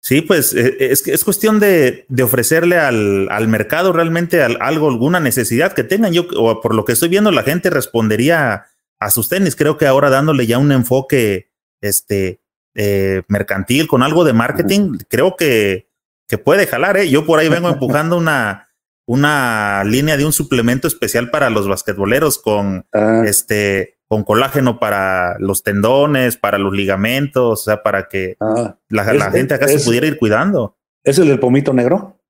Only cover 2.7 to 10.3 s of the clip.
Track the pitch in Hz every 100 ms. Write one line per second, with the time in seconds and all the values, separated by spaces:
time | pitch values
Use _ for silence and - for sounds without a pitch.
2.7 | 175 147 117 104 98 98 104 110 110 104
3.7 | 156 190 165 165 165 170 175 127 117 120
4.7 | 156 151 120 131 180 151 - 107 117 170
5.7 | - 117 196 226 170 175 - 113 110 -
6.7 | 110 104 117 170 185 214 156 113 170 180
7.7 | 160 - 117 110 107 131 165 135 95 -
8.7 | _ _ _ 104 110 110 185 190 - 147
9.7 | 147 147 135 139 131 151